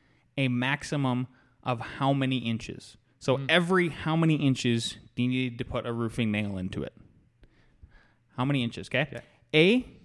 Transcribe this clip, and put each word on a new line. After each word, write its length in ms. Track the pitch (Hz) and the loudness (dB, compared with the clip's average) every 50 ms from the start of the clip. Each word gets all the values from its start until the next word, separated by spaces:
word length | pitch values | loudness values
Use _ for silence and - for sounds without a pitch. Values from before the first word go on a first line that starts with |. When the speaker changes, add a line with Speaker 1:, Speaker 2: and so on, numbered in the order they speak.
| _ _ _ _ _ _ _ | _ _ _ _ _ _ _
Speaker 1:
a 120 | - 135 127 | -2 -2 0
maximum 800 | 123 120 123 131 143 143 - - 156 147 135 131 123 123 127 - _ _ _ _ _ _ - | 0 0 0 0 -2 -2 -4 -4 -2 0 0 0 0 0 -2 -6 _ _ _ _ _ _ -4
of 180 | 123 123 117 | -4 -4 -4
how 320 | - - - - 135 135 139 | -4 -8 -6 -2 0 2 2
many 260 | 139 135 131 131 127 | 2 2 0 0 -2
inches? 580 | 117 117 117 110 - - - - - - - - _ _ _ _ | -2 -2 -2 -4 -4 -8 -14 -14 -16 -20 -20 -20 _ _ _ _
So 180 | - - 127 135 | -2 0 0 0
Speaker 2:
Mm. 80 | 135 131 | 2 2
Speaker 1:
every 400 | 160 180 175 170 190 180 175 160 | 2 2 4 4 2 2 2 2
how 280 | 135 - - 156 160 | -2 -4 -4 0 2
many 180 | 160 165 160 156 | 2 4 4 4
inches 640 | 139 143 135 131 - - 123 117 117 113 - - - - - _ | 4 4 2 2 2 2 2 2 2 0 -4 -8 -12 -16 -10 _
do 80 | - 123 | -4 -2
you 60 | 123 | -2
need 300 | 127 131 127 123 117 117 | -2 -2 -2 -4 -4 -8
to 60 | 120 | -8
put 220 | - - 120 104 | -6 -6 -6 -6
a 60 | 120 117 | -4 -4
roofing 380 | 117 117 110 - - 117 107 104 | -4 -4 -4 -2 -2 -2 0 0
nail 260 | 104 107 101 101 92 | 0 -2 -2 -4 -6
into 240 | 92 92 - - 69 | -6 -6 -6 -6 -8
it? 100 | - - - - - _ _ _ _ _ _ _ - _ _ _ _ _ _ - - - - _ _ _ _ _ _ _ | -8 -10 -14 -20 -20 _ _ _ _ _ _ _ -20 _ _ _ _ _ _ -20 -20 -20 -20 _ _ _ _ _ _ _
How 80 | - 127 | -2 0
many 180 | 139 143 135 120 | 0 2 2 0
inches, 240 | 113 - - 95 - | -2 -4 -8 -8 -4
'kay? 180 | - 127 151 - - | -2 -2 -2 -2 -4
Speaker 2:
Yeah. 80 | - - - _ _ _ _ - | -12 -16 -16 _ _ _ _ 4
Speaker 1:
A, 320 | 156 165 190 233 254 247 - - - - | 6 6 6 6 4 0 -4 -10 -20 -20